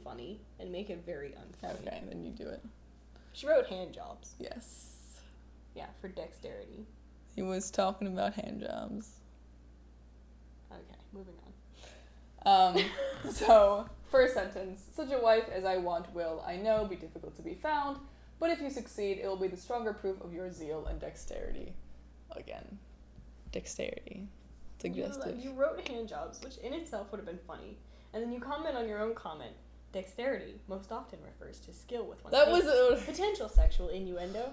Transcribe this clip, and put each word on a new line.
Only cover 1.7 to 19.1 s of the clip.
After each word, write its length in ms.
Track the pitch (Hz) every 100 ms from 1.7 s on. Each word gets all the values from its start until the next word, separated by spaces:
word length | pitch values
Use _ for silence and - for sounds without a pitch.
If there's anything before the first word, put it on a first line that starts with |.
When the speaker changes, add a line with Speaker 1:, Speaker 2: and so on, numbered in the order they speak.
| - -
Speaker 2:
Okay, 160 | - -
then 160 | -
you 80 | -
do 160 | - -
it. 120 | - 220 - - - - - -
Speaker 1:
She 140 | - 571
wrote 200 | 605 -
hand 260 | 185 170
jobs. 400 | - - - - -
Speaker 2:
Yes. 480 | - - - - - - - - - - - - - 160
Speaker 1:
Yeah, 100 | 156 -
for 80 | 185
dexterity. 760 | 180 165 - - 101 - - 220 - - - -
Speaker 2:
He 80 | -
was 280 | 185 185 -
talking 380 | - 196 202 196
about 260 | 185 202
hand 260 | 208 - -
jobs. 600 | - - - 214 - - - - - - - - - - - - - - - - -
Speaker 1:
Okay, 260 | - - - -
moving 220 | 202 185 165 - - - - - - - - - -
on. 320 | 196 190 185 392
Speaker 2:
Um, 80 | - 554
<laughs> 280 | 539 539 -
so, 560 | 453 427 214 202 202 226 - -
first 240 | 269 254
sentence. 480 | 247 190 190 190 185 -
"Such 200 | - 269
a 60 | 262
wife 300 | 226 226 220
as 100 | 185
I 120 | 190 185
want 360 | 175 175 180
will, 300 | 170 165 160 -
I 100 | 180
know, 280 | 220 214 208
be 100 | 180
difficult 400 | 160 160 - -
to 60 |
be 120 | 160
found, 440 | - 302 294 285 269 - - - -
but 100 | 330
if 100 | 320
you 80 | 277
succeed, 520 | 269 - - 202